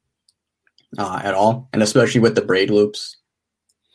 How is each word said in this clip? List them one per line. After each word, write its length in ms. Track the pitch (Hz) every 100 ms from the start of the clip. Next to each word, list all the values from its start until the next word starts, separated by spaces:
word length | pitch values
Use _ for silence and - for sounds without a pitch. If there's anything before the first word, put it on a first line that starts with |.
| _ _ _ _ _ _ _ _ _ -
uh, 240 | 101 92
at 120 | 101 95
all. 340 | 107 123 -
And 100 | -
especially 380 | 107 135 113 120
with 120 | 113 110
the 60 |
braid 300 | - 92 98
loops, 460 | 104 104 - - - _ _ _ _ _ _ _